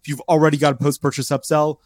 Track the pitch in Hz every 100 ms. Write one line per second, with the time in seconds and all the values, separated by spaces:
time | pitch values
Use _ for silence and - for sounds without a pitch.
0 | - 139 - 160 156 147 147 127 143 135
1 | 143 135 131 139 - 156 151 151